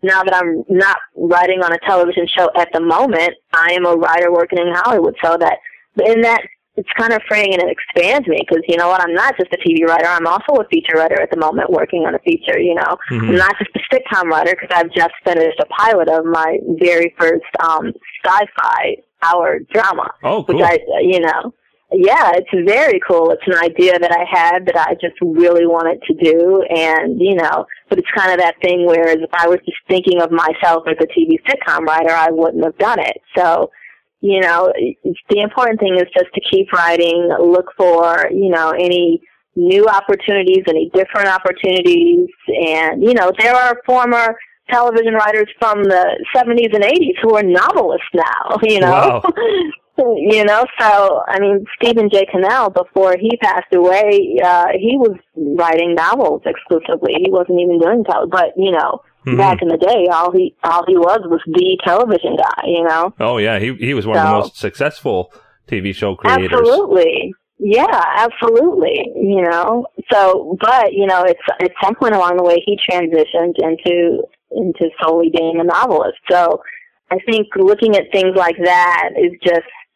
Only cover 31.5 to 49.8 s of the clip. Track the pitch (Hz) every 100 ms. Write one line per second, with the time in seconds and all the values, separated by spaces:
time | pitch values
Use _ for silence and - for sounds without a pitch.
31.5 | 269 - 160 160 160 165 165 165 160 165
32.5 | 160 160 - 202 226 139 - _ - 180
33.5 | 165 165 - - _ _ _ 202 190 185
34.5 | 175 185 - - - - - _ 202 208
35.5 | - 247 220 202 180 180 - 180 - -
36.5 | 190 196 180 170 170 170 170 175 147 175
37.5 | 180 180 - 185 165 170 170 165 185 196
38.5 | 170 160 160 180 175 175 165 _ _ _
39.5 | - 175 190 214 196 196 196 - 202 185
40.5 | 190 190 160 165 185 190 214 196 190 190
41.5 | 185 190 185 180 175 170 175 180 - -
42.5 | - 165 160 160 - 202 247 180 185 226
43.5 | 247 247 240 - 254 247 240 226 226 -
44.5 | _ - 247 240 226 226 220 208 214 208
45.5 | - 226 208 202 185 180 - - 262 240
46.5 | 240 233 208 202 339 294 359 226 214 202
47.5 | 180 233 370 190 - - 175 160 - -
48.5 | 214 220 208 185 180 320 226 - 381 466
49.5 | 403 330 -